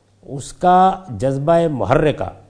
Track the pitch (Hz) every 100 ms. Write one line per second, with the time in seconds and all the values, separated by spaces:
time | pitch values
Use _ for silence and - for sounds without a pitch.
0 | _ _ - 139 - - 180 180 190 -
1 | - 104 131 139 143 170 170 135 98 -
2 | 156 113 90 - _